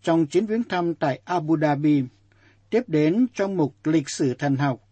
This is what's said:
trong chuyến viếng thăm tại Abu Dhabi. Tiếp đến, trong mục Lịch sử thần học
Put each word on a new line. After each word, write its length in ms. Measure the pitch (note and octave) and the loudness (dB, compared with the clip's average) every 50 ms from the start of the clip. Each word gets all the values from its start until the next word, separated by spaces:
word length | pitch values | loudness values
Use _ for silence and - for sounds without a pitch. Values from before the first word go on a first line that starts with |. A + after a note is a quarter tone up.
| _ | _
trong 220 | F3 E3 E3 D#3+ | 0 0 0 0
chuyến 200 | C#3+ - F3 A3 | 2 0 -2 0
viếng 180 | G#3 G#3+ A3+ A#3 | 0 -2 -4 -4
thăm 320 | - F#3+ F3+ F3 E3+ E3 | -4 -4 -4 -2 -4 -4
tại 260 | _ - F3+ D#3+ - _ | _ -2 -4 -4 -4 _
Abu 320 | - F3+ F3+ D#3 D3+ D#3+ | -4 -4 -4 0 0 0
Dhabi. 460 | D#3 D#3 D3+ C#3+ C#3+ D3+ D3+ D3+ C#3+ C3 B2 _ _ _ _ _ _ _ _ _ _ _ _ | 0 2 0 0 2 2 2 2 2 0 -2 _ _ _ _ _ _ _ _ _ _ _ _
Tiếp 140 | - A3 B3 | -2 -2 -2
đến, 400 | - D#3+ D3+ D3+ D#3 F3+ A3+ B3+ A#3+ _ | 0 0 2 2 2 2 2 0 0 _
trong 240 | - G3 G3 G3 | -4 -4 -2 0
mục 180 | F3+ D3+ C3+ - _ _ | 0 -2 -2 -2 _ _
Lịch 260 | D3+ D#3 D#3+ C#3 - | 0 0 0 0 -2
sử 240 | - - E3+ C3 B2 | -4 -2 -2 -2 -2
thần 220 | - D3 C#3+ C#3 | -2 -2 -2 0
học 240 | C3 C#3+ C#3+ B2+ - _ _ | 0 0 -2 -2 -4 _ _